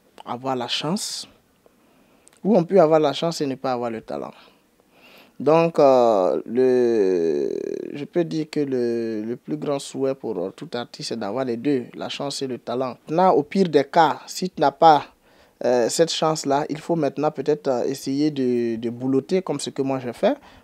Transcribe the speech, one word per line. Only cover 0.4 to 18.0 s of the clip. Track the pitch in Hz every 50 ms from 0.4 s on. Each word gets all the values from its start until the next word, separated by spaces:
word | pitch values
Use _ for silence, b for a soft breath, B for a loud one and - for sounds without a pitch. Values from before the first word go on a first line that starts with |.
| 131 135 131
la | 123 117
chance, | 120 - - - 151 185 214 - - - - - - _ _ _ _ _ _ _ b b b b b b b b b b b b b b _ -
ou | 185 233
on | 180 165
peut | 175 190 190
avoir | 160 151 160 156
la | 156 139 139
chance | - 165 170 - -
et | 151
ne | 139 131
pas | 123 - 135 127
avoir | 120 120 117
le | 113 107
talent. | - - 71 71 64 - - b b b b b b _ _ _ _ b b b b b b b b b b -
Donc, | 120 143 156 165 165 170 - -
euh, | 143 135 131 127 120 117 110 98 90 82 69 82 -
le, | - 113 123 131 127 123 127 120 117 117 110 98 92 92 87 82 82 73 71 67 50 50 50 50 50 50 50 50 50 -
je | 143 139
peux | - - 175 170
dire | 160 160 156 151 151
que | - 151
le, | 143 139 131 123 120 117 117 117 117 113 113 107 107
le | 113 123
plus | 123 - - 151
grand | 151 - 147 143 139
souhait | - - - 135 135 135 135
pour, | 135 - 120 104
euh, | 92 87 95 -
tout | - 143 - -
artiste, | 123 117 - - - 151 -
c'est | 135 113
d'avoir | 104 98 107 127 135
les | 123 117
deux, | 117 120 147 143 127 117 - -
la | - 90 90
chance | - - 143 139 139 - 143
et |
le | 131 123 -
talent. | - - 120 127 131 127 113 - _ -
Maintenant, | 151 170 185 185
au | 143 -
pire | - - - 196 190
des | 170 147 143 135
cas, | - - 170 160 143 120 - -
si | - - - 185 185
tu | - -
n'as | 151 139
pas, | 139 - 170 165 151 139 - - _ _ b b b b b b b b -
euh, | 123 123 123 113 -
cette | - - 165 165
chance-là, | - - 165 156 160 156 - 139 135 143 151 -
il | 139
faut | 151 - - 170
maintenant | 165 147 135 - 147 147 151
peut-être, | 151 - 131 151 147 147 - 143
euh, | 127 120 -
essayer | - 135 135